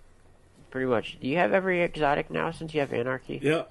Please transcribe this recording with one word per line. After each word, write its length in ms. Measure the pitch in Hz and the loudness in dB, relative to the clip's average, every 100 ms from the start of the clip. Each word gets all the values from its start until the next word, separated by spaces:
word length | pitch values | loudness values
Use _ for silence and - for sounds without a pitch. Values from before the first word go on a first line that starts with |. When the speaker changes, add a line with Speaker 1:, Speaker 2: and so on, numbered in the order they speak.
| - - - - - - - | -20 -20 -20 -20 -20 -20 -10
Speaker 1:
Pretty 160 | 131 131 | -4 2
much. 300 | 113 - - | 0 0 -8
Do 60 | 123 | -2
you 100 | 160 | 2
have 160 | 202 | 4
every 280 | 196 185 180 | 4 2 2
exotic 480 | 170 151 147 151 156 | 0 2 2 2 0
now 180 | 165 160 | -2 -2
since 220 | 165 160 | -4 -4
you 60 | 156 | -2
have 120 | 135 | 0
Anarchy? 480 | 117 123 131 - 139 | -2 -2 -4 -6 -4
Speaker 2:
Yeah, 200 | 151 160 - | 0 0 -2